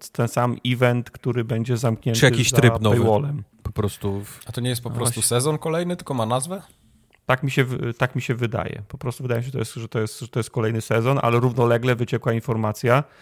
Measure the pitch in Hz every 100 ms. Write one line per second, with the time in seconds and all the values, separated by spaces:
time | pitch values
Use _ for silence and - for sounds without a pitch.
0 | - - 117 - 123 117 123 123 123 120
1 | 117 - 127 120 113 113 117 117 123 110
2 | - 113 131 120 - - 120 117 107 117
3 | 104 104 143 143 98 _ - 110 104 -
4 | 101 98 104 - - 120 123 120 120 117
5 | 117 117 - 120 143 151 160 160 175 175
6 | - 131 110 127 151 190 - _ _ _
7 | _ _ - 131 139 143 123 127 120 -
8 | 127 127 - 117 117 104 82 - 104 -
9 | 123 - 131 117 127 127 113 120 113 117
10 | 110 - 117 123 117 135 110 113 - 113
11 | 120 139 117 117 123 120 120 117 127 120
12 | 120 113 131 113 117 113 110 - 120 131
13 | 151 -